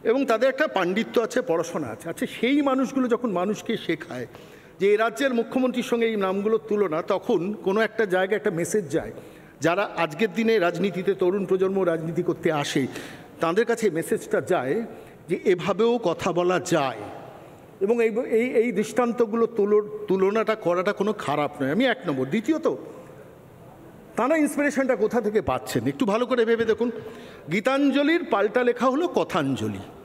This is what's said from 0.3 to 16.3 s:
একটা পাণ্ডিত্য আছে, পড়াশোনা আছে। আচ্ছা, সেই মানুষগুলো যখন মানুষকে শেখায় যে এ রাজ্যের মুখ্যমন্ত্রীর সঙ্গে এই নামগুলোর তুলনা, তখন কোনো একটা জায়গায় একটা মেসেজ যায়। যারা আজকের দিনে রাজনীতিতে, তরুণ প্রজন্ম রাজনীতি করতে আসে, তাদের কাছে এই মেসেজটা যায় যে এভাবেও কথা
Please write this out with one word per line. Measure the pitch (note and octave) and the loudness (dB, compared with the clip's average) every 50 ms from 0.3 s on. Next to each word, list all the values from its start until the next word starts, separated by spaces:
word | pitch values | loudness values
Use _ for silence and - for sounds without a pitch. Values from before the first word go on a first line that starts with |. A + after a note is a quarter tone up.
| A3+ G#3+ B3 C4+ | 2 4 2 2
একটা | C4 C4+ D#4 | 2 2 -2
পাণ্ডিত্য | D#4 - G3 F3+ F3 F#3 A3 A3+ A3+ - B3 | 0 0 0 0 2 0 0 -2 0 0 0
আছে, | A3+ G#3+ - B3+ | 0 2 0 -2
পড়াশোনা | - - E3 E3+ D#3+ - - - D3 | 0 2 0 0 0 -2 -4 -6 -6
আছে। | A#2 G#2+ - - - | -6 -8 -10 -10 -10
আচ্ছা, | - - C4 - - - | -6 -4 -6 -6 -2 -2
সেই | A3 A#3+ C#4+ D4 | 0 2 2 4
মানুষগুলো | C#4+ C#4 C4 C4 C4+ - - C#4 B3+ | 4 2 2 2 0 0 0 -2 0
যখন | A#3 A#3 A3 - A#3 | 0 0 0 0 -2
মানুষকে | F#3 E3+ F3+ G3+ G#3 - - - A3+ | -2 0 0 -2 -4 -4 -4 -6 -6
শেখায় | F#3 - - E3 D3+ - - B2 B2+ A#2+ - - - - - - - - - - - | -4 -2 -4 -4 -4 -6 -12 -10 -10 -10 -12 -14 -20 -20 -20 -20 -20 -20 -20 -6 0
যে | F#3 G3+ G#3 | 2 4 4
এ | |
রাজ্যের | G#3 A3 A#3 A#3 - C#4 C4+ B3+ | 4 2 0 0 0 0 2 2
মুখ্যমন্ত্রীর | A#3 A#3 A#3 - B3+ B3+ B3+ B3 A#3+ - | 0 -2 0 0 0 0 0 0 -2 -2
সঙ্গে | - B3 A#3 A#3 | 0 0 0 2
এই | A3+ A3 | 0 0
নামগুলোর | G#3 F#3+ F#3+ F#3+ G3 G3 A3 A3+ A3 A3 - | 0 0 0 0 0 0 0 0 0 0 -2
তুলনা, | G3+ G#3 G3+ F3 D#3 E3 | 0 0 2 0 0 -4
তখন | F3 - G3+ F3+ - - A#3+ F3 E3 G3+ G#3 | 0 0 -2 0 2 0 0 2 2 -2 -6
কোনো | - - F#3+ F#3+ A3 | -4 -2 0 2 2
একটা | A3 G#3 - - A3 | 2 0 2 -2 0
জায়গায় | F#3+ F#3 F#3 F#3+ F#3+ F#3+ | 2 2 0 2 2 0
একটা | F#3+ - G#3 | 0 0 -2
মেসেজ | E3+ E3 E3+ E3 - G#3+ F#3 | -2 0 -2 0 0 -2 -2
যায়। | C3+ C#3+ D#3 G#2+ A2 - - - - - - - - - - | 0 -2 -2 -2 -4 -12 -14 -16 -18 -20 -20 -20 -20 -12 0
যারা | - D#3+ F3 F#3+ G#3 G3+ - | 0 2 2 2 -2 -2 0
আজকের | - E3+ D#3+ D3+ D3+ A3+ G#3+ E3+ | -2 -2 -2 0 -2 -2 0 0
দিনে | G#3 A3+ A3+ A3+ G#3+ | 0 2 4 4 4
রাজনীতিতে, | E3+ F3 E3+ E3 F#3 G3+ E3 F3+ F#3 G3 F#3+ | 4 2 0 0 -2 -2 -2 -2 -2 -2 0
তরুণ | F#3 F#3 F3+ F#3+ G#3 F#3+ | 2 2 2 2 0 0
প্রজন্ম | F3+ F#3+ F#3 F#3+ F#3+ F#3+ F#3+ F#3 | 0 2 2 2 0 2 0 2
রাজনীতি | E3+ E3 D#3+ D#3+ E3 E3 D#3+ F3 | 2 0 0 -2 -4 -2 -2 -2
করতে | F3+ E3 - - E3+ | -2 -2 0 -2 0
আসে, | D#3 D3 C#3+ - - D3+ C3 - - - - - - - - - - - | 0 0 -2 0 0 0 0 0 -4 -10 -12 -14 -16 -18 -20 -20 -6 -2
তাদের | E3+ E3 E3+ G3+ A#3 | -2 0 2 2 2
কাছে | A#3 A#3 A3+ A3 | 2 0 0 0
এই | G3+ | 0
মেসেজটা | D3+ E3 D#3+ - - F#3+ - - - F#3 | 0 0 -2 -2 -2 -2 -2 -2 -2 -2
যায় | B2+ - F3+ D#3 B2 C3 D#3+ A3 A3+ - - - - - - - - - | 0 0 0 0 2 0 -2 -2 -2 -6 -12 -16 -18 -20 -20 -20 -6 -4
যে | F3+ - - | -4 0 2
এভাবেও | G#3+ F3+ F3 D3+ F#3 F#3+ F3+ A3+ A#3 A#3+ | 2 2 2 2 -2 0 2 2 2 2
কথা | A#3+ A3+ F3 D#3+ - - G3+ | 2 0 -2 -2 0 -2 0